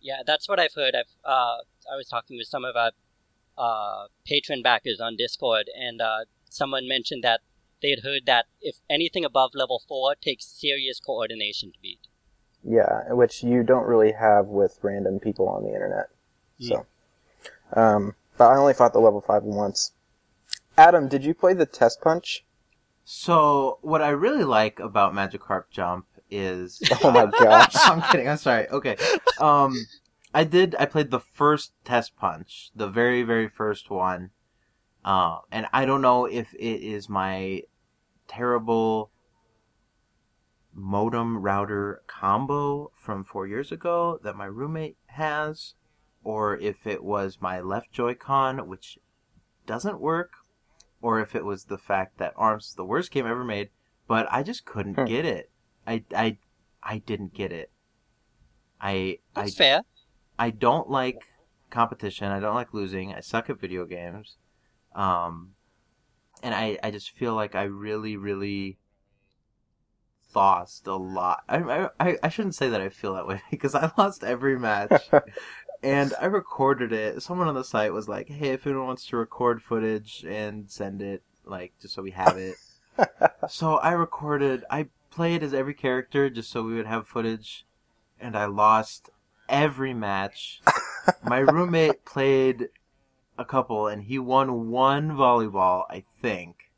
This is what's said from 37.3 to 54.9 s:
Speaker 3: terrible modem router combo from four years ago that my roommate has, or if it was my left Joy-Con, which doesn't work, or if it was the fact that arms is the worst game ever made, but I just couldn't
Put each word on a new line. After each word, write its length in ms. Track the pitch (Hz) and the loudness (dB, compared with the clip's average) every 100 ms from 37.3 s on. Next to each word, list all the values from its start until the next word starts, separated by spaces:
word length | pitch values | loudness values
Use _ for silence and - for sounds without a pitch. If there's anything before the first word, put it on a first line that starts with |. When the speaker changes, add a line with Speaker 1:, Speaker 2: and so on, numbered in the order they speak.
| 95 95 95 - _ _ _ _ _ _ | -4 -6 -8 -10 _ _ _ _ _ _
Speaker 3:
terrible 840 | - 123 120 113 113 113 110 107 _ _ _ _ _ _ _ _ _ _ _ _ _ _ _ _ | -6 -2 -2 0 0 0 -2 -6 _ _ _ _ _ _ _ _ _ _ _ _ _ _ _ _
modem 640 | 92 95 98 110 117 117 113 | -14 -4 -2 0 -2 -2 -2
router 640 | 98 98 101 104 101 - - | -2 -2 -2 -4 -6 -8 -16
combo 840 | - 95 104 135 143 143 143 147 _ | -6 -2 0 0 -4 -2 -4 -10 _
from 260 | - 98 | -10 -10
four 240 | 95 101 98 | -8 -10 -6
years 240 | 107 143 | -8 -8
ago 480 | 165 175 170 170 170 | -8 -4 -2 -2 -4
that 100 | - 98 | -10 -10
my 100 | 98 | -12
roommate 500 | 107 143 160 156 - _ | -10 -8 -8 -10 -14 _
has, 680 | 127 156 151 151 156 - _ _ _ _ _ | -8 -6 -4 -6 -8 -18 _ _ _ _ _
or 320 | - 107 104 101 | -8 -2 -2 -2
if 300 | 101 98 110 | -6 -6 -8
it 180 | 101 | -8
was 340 | 95 101 98 - | -4 -4 -4 -6
my 200 | 92 92 | -8 -6
left 320 | 92 101 - | -6 -8 -8
Joy-Con, 760 | - 120 127 - 139 135 131 90 | -6 -4 -6 -2 0 0 -4 -10
which 320 | 95 - - _ _ _ _ _ _ - | -16 -18 -20 _ _ _ _ _ _ -10
doesn't 340 | 113 185 202 | -8 -6 -6
work, 320 | 143 165 175 - _ _ _ _ _ _ | -4 -4 -4 -12 _ _ _ _ _ _
or 200 | 117 110 | -2 -2
if 140 | 107 | -2
it 100 | 113 | -6
was 200 | 90 98 | -6 -10
the 140 | - 98 | -10 -12
fact 400 | _ 98 95 _ | _ -4 -4 _
that 140 | 90 - | -10 -2
arms 320 | 110 107 - | 0 0 -8
is 60 | |
the 100 | - | -12
worst 260 | 92 127 175 | -4 -4 -2
game 160 | 143 120 | -4 -4
ever 180 | 120 | -6
made, 240 | 123 104 101 _ _ _ _ | -6 -8 -8 _ _ _ _
but 180 | 113 110 | -2 0
I 120 | 123 | -2
just 220 | 156 247 | -4 -8
couldn't 300 | - 107 98 | -10 -8 -6